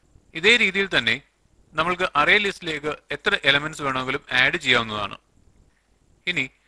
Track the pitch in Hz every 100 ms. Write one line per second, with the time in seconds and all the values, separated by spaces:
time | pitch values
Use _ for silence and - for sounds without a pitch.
0 | _ _ _ 160 196 233 202 190 196 147
1 | 113 123 - _ _ _ _ 156 170 180
2 | 180 147 151 208 202 - 170 151 151 143
3 | _ 147 208 196 143 143 151 156 139 131
4 | 131 143 - 127 135 170 139 120 113 107
5 | 101 - _ _ _ _ _ _ _ _
6 | _ _ 180 170 131 _